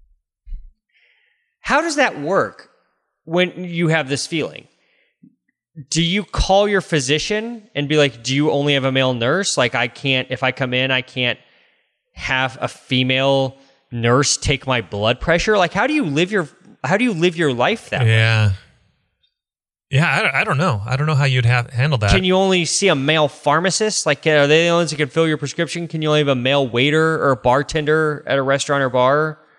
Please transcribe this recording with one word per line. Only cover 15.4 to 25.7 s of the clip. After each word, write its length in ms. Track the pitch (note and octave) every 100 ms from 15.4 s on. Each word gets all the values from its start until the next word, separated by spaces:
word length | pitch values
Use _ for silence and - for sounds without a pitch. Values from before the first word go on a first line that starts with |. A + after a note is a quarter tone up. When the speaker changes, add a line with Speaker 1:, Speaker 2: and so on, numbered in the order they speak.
| A3 G#3
Speaker 1:
Like, 160 | F3
how 140 | G3 B3+
do 80 |
you 100 | D4+
live 280 | F#3+ C#3 F3+
your, 160 | G#3 D3+ - _ -
how 140 | C3 G3+
do 80 |
you 80 | B3
live 240 | E3+ F3 E3
your 160 | D#3
life 380 | A#2+ C3+ A3+ -
that 120 | G2
way? 60 | A2+
Speaker 2:
Yeah. 420 | A2+ A2+ A2 G#2+ F#2+ - _ _ _ _ _ _ _ _ _ _ _ _
Yeah, 400 | C3+ E3 C#3+ G#3
I, 60 | C3+
I 40 |
don't 140 | G#3+ C#3
know. 240 | F3+ G#2+
I 120 | G#2 C3
don't 100 | D3+
know 80 |
how 100 | C#3+
you'd 220 | C#3 B2+ A#2+
have 240 | B2 A#2
handled 320 | A#2+ C#3+ C3+
that. 80 | G#2
Speaker 1:
Can 120 | F#3+
you 100 | F#3
only 320 | F#3 F#3+ F#3 D#3+
see 220 | - G3+
a 60 |
male 320 | D3 C#3 D#3+ D3
pharmacist? 760 | - - D3+ F#3 - G#3+ -
Like, 220 | E3 C#3+ D#3+
are 200 | D3+ C#3+
they 200 | D#3 E3+
the 60 |
ones 160 | E3+ E3+
that 60 | D3
can 120 | C#3+
fill 180 | D#3+ E3
your 120 | D3+
prescription? 500 | C#3+ - E3